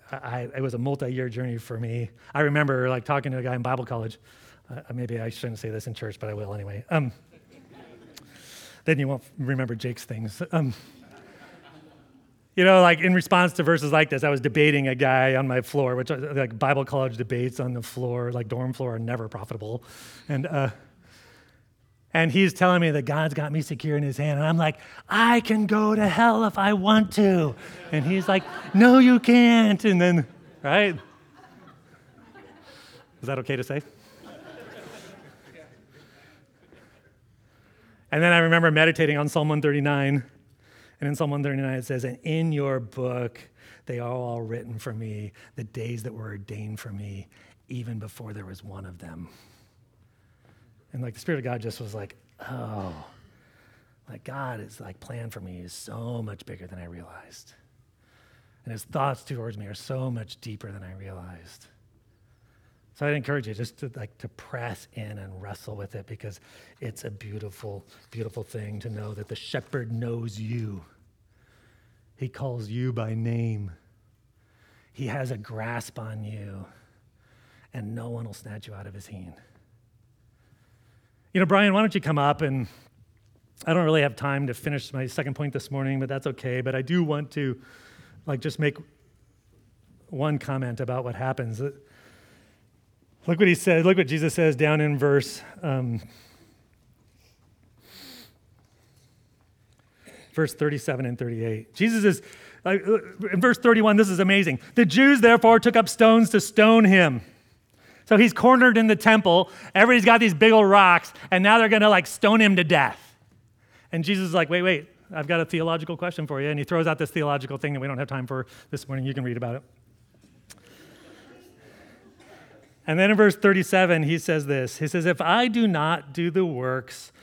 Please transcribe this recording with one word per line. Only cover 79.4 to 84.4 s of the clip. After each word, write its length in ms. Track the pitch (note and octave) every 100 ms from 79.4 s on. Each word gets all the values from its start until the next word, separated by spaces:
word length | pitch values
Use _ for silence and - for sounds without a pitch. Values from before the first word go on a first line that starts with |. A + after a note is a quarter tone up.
| _ _ _ _ _ _ _ _ _ _ _ _ _ _ _ _ _ _ _
You 80 | F#3
know, 60 | F3
Brian, 260 | G3+ G#3
why 80 | G3
don't 140 | A3
you 60 | F#3+
come 180 | D3 D3
up? 240 | C#3+ C#3+
And 240 | D3+ C3+ A#2 - _ _ _ _ _ _ _ _ -
I 60 |
don't 120 | E3+
really 180 | D#3+ D#3
have 140 | C#3+ A2+
time 320 | C#3+ C#3